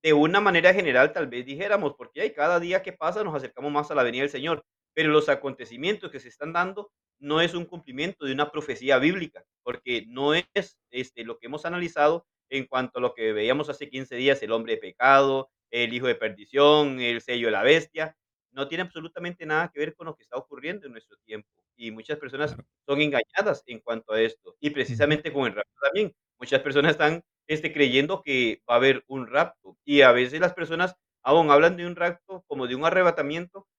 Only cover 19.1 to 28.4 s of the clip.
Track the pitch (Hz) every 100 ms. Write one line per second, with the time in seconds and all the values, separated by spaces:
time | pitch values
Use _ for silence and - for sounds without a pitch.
19.1 | 175 175 175 156 156 170 143 156 156 165
20.1 | - _ 127 - 135 147 202 143 117 _
21.1 | 101 110 107 _ _ _ _ 117 110 113
22.1 | 151 135 135 147 120 - _ - 143 151
23.1 | 135 117 185 202 143 - 113 - 113 110
24.1 | 110 113 - 90 _ 147 139 120 113 143
25.1 | 151 151 139 123 101 - _ 139 185 202
26.1 | _ _ _ 123 135 139 139 156 151 151
27.1 | 165 _ _ - 151 156 151 139 127 147
28.1 | 190 151 131